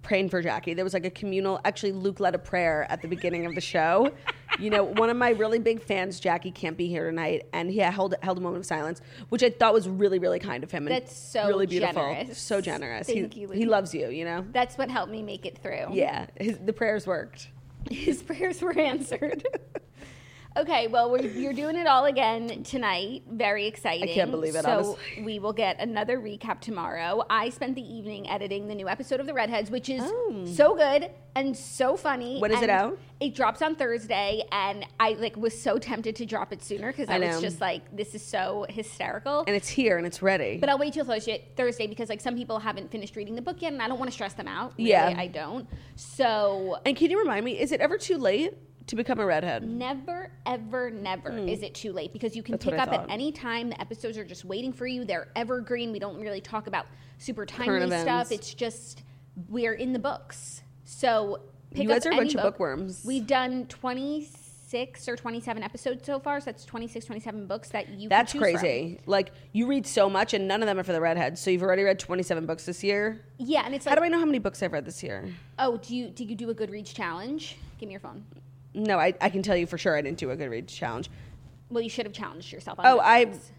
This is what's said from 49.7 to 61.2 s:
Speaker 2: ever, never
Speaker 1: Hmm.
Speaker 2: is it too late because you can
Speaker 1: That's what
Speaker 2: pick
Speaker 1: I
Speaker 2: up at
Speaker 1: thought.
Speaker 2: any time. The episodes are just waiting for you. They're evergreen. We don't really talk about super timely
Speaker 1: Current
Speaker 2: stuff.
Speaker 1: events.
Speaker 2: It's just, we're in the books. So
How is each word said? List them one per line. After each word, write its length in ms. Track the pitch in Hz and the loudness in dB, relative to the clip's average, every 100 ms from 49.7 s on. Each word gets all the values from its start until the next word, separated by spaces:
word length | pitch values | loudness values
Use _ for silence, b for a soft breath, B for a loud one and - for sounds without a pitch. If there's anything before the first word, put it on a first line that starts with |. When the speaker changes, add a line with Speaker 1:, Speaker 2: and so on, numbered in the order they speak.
| 233 254 277 294 349 370 - | -6 -4 -6 -6 -8 -10 -10
Speaker 2:
ever, 460 | 285 247 220 254 247 | -6 -6 -4 -4 -4
never 400 | 220 196 185 - | -6 -6 -6 -6
Speaker 1:
Hmm. 180 | 240 185 | -4 -4
Speaker 2:
is 140 | 202 | -4
it 100 | 202 | -6
too 160 | - 220 | -10 -8
late 220 | 180 147 | -6 -8
because 240 | 220 226 226 | -6 -6 -6
you 60 | |
can 100 | 226 | -6
Speaker 1:
That's 140 | 226 - | -2 0
what 60 | |
Speaker 2:
pick 80 | 160 | 0
Speaker 1:
I 20 | |
Speaker 2:
up 100 | 262 | 0
at 80 | 220 | 0
Speaker 1:
thought. 100 | 180 | -2
Speaker 2:
any 220 | 208 294 | -4 -4
time. 380 | 302 247 233 240 | -4 -4 -4 -4
The 100 | 226 | -6
episodes 380 | 226 226 233 220 | -10 -8 -8 -8
are 80 | 196 | -10
just 180 | 180 | -14
waiting 300 | 180 190 254 | -8 -6 -4
for 120 | 254 247 | -4 -6
you. 200 | 247 233 | -4 -2
They're 220 | 175 - | -4 -4
evergreen. 560 | - 233 254 226 240 233 | -6 -2 -4 -2 -4 -2
We 80 | 208 | -4
don't 220 | 202 165 | -6 -8
really 220 | 214 196 | -8 -8
talk 240 | - 214 214 | -6 -8 -4
about 180 | 196 - B B B | -4 -6 B B B
super 300 | - 214 202 | -10 -8 -8
timely 320 | - 240 190 | -4 2 2
Speaker 1:
Current 140 | 180 | 2
Speaker 2:
stuff. 100 | 175 165 240 240 | 2 2 0 0
Speaker 1:
events. 40 | |
Speaker 2:
It's 220 | 214 - | -4 -8
just, 500 | - 233 226 - - B B B - 175 | -6 -6 -6 -16 -18 B B B -16 -8
we're 240 | 220 226 | -2 -2
in 220 | 220 254 | 0 -2
the 40 | 254 | -2
books. 640 | 196 - - - - - - - | -2 -6 -10 -16 -16 -16 -20 -20
So 560 | - - 254 226 | -20 0 4 4